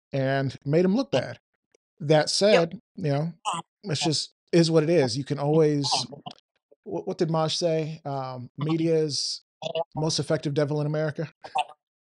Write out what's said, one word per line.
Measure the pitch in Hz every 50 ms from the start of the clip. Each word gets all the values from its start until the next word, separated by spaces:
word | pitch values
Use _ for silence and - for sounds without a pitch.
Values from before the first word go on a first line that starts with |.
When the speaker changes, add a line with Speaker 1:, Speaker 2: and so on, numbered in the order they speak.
| _ -
Speaker 1:
and | - 135 131 131 135 135 139 135 - - -
made | 139 147 165 180
him | 185 190
look | 240 269 -
bad. | - 127 - - 120 - _ _ _ _ _ _ _ _ _ _ _ -
That | 170 143 156 151 147 147 - - 196 208
Speaker 2:
Yep. | 214 180 170 170
Speaker 1:
said, | - - _ _ -
you | - - 147
know, | 139 143 156 170 160 _ - 208 180 165 - _ _ _ -
it's | 311 147 -
just, | - 165 147 - - - _ _ _ -
is | - 170 170 160
what | 160 165 151
it | 156
is. | 175 165 135 123 107
You | 139 139
can | - 143 151
always, | 143 147 151 165 156 151 147 143 139 131 - - 123 - - - - - - _ _ _ _ _ _ _ _ _ -
what, | 214 196 170 -
what | 196 185 -
did | 180 160
Maj | 165 160 160 156 -
say? | - 175 170 160 160 156 147 160 - -
Um, | 143 139 135 131 131 127 127 123 - _
"Media | - 139 156 160 165 160 165 165
is | 156 156 151 135 - - - - - _ _ _ - - - - 160 165 _ -
most | 147 156 165 - -
effective | 143 - 165 151 - 156 143
devil | 151 151 135 151 151
in | 147
America." | 147 151 151 156 156 143 - 156 - _ _ - - - 151 - - - _ _ _ _ _ _ _